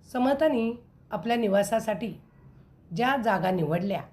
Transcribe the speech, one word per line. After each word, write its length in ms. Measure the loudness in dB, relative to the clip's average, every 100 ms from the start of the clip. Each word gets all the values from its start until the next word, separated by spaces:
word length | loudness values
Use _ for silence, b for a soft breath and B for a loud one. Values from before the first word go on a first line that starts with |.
| -6
समर्थांनी 600 | 0 2 4 2 2 -2 -4 -14 -20 -10
आपल्या 260 | -6 -2 0
निवासासाठी 760 | 2 2 2 0 -2 -4 -6 -10 -20 -20 -20 -20 -20 -20 -10 -2
ज्या 200 | 0 2
जागा 260 | 2 2 0
निवडल्या 520 | 0 0 0 -2 -4 -8